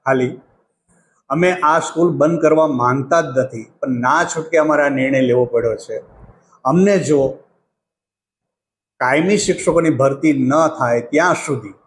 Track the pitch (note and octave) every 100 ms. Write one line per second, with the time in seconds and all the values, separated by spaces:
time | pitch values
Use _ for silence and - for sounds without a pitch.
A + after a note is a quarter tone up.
0 | - C3 B2 E3+ _ _ _ _ _ _
1 | _ _ _ C#3+ F3+ F3+ D3+ D#3+ D3 D#3+
2 | F3 C#3+ D3 E3 D#3 D#3 D#3 C3 B2 C3
3 | C3+ E3+ D#3 C3 B2+ A#2 A2 _ C3+ B2
4 | B2 D3+ E3+ E3 D3+ E3 D#3 D3 C#3+ C3+
5 | C3 C3+ C3 B2 A#2+ A#2+ A#2 G#2+ - A2
6 | - - - - _ _ C3 D#3+ F#3+ G3
7 | C3+ D3 C3+ - _ _ _ _ _ _
8 | _ _ _ _ _ _ _ _ _ _
9 | B2+ C#3 F3 G#3 G3+ E3+ - E3 D#3+ C3+
10 | C3+ C3+ D#3+ C#3 B2+ D3 D#3+ D#3 B2+ A#2+
11 | A#2 C#3+ F3 E3 - C3 G#2+ -